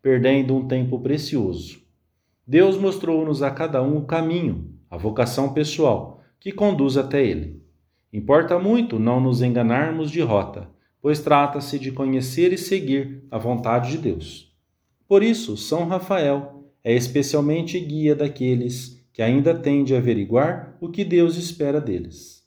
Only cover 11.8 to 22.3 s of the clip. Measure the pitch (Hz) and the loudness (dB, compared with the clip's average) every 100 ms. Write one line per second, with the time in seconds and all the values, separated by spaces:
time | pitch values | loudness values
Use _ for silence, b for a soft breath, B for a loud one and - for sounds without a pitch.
11.8 | 131 131 135 131 131 156 180 185 - 196 | -6 -4 0 0 -2 2 2 2 -2 -2
12.8 | 139 139 135 - - 117 117 117 117 120 | 0 -2 -2 -12 -8 -4 -2 -2 0 0
13.8 | 123 156 135 85 78 - _ _ _ _ | 0 -4 -4 -6 -10 -18 _ _ _ _
14.8 | _ _ _ 196 220 226 - 104 - 160 | _ _ _ 4 4 0 -4 -8 -4 -2
15.8 | 170 185 185 190 143 139 139 - - _ | -2 -4 -2 0 0 -2 -4 -18 -20 _
16.8 | 117 120 123 143 139 147 147 160 170 180 | 0 0 2 -2 0 0 2 0 -2 -6
17.8 | 151 151 151 147 147 - 127 127 120 - | -6 -2 0 2 0 -2 0 0 -2 -8
18.8 | - - _ - 113 135 143 165 147 143 | -12 -20 _ -2 2 4 2 2 2 2
19.8 | 131 131 123 110 95 117 156 175 - - | 2 2 2 0 2 2 2 -2 -10 -12
20.8 | 170 180 202 175 170 170 170 - 143 143 | -8 -4 2 4 4 2 -8 -4 -2 -2
21.8 | - 92 - - - | -2 -6 -8 -16 -20